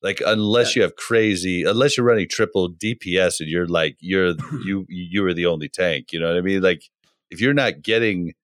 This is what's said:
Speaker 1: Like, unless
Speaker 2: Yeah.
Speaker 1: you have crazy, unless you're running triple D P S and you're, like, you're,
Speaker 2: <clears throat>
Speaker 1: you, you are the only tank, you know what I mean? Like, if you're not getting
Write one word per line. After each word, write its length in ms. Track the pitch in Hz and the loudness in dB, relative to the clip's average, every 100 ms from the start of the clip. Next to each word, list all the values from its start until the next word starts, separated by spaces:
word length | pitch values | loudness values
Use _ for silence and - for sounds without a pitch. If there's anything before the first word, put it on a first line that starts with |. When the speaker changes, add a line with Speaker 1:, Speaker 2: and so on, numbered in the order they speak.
Speaker 1:
Like, 180 | 92 101 62 | -4 -4 0
unless 500 | 107 104 113 120 - | 2 4 4 4 2
Speaker 2:
Yeah. 40 | |
Speaker 1:
you 20 | |
have 140 | 95 - | 0 0
crazy, 640 | - 113 110 95 90 90 | 0 2 4 2 0 0
unless 320 | 78 107 139 139 | 0 2 2 2
you're 80 | |
running 240 | 120 113 90 | 2 2 0
triple 400 | - 110 98 90 | -2 0 0 -2
D 260 | 85 110 | -4 -6
P 220 | 113 95 90 | -6 -2 2
S 240 | 92 - | 2 0
and 80 | 78 | -4
you're, 180 | 82 87 | -2 0
like, 300 | 85 80 - | 0 0 -4
you're, 340 | 85 95 92 82 - | -2 0 2 0 -6
Speaker 2:
<clears throat> 160 | 151 | -8
Speaker 1:
you, 200 | 95 98 92 | -4 -6 -6
you 360 | 90 90 95 98 | -12 -6 -2 -2
are 60 | |
the 140 | 85 87 | 0 0
only 220 | 82 73 | -2 -6
tank, 440 | - 90 76 - | -4 -2 -2 -6
you 80 | 82 | -6
know 80 | 82 | -2
what 80 | 85 | -2
I 60 | |
mean? 180 | 90 98 | 0 2
Like, 220 | 92 85 _ _ _ _ _ | 2 0 _ _ _ _ _
if 100 | 82 | -4
you're 140 | 120 | 0
not 260 | 143 127 76 | 2 0 -4
getting 540 | - 113 113 92 87 80 | -2 0 0 -2 -6 -10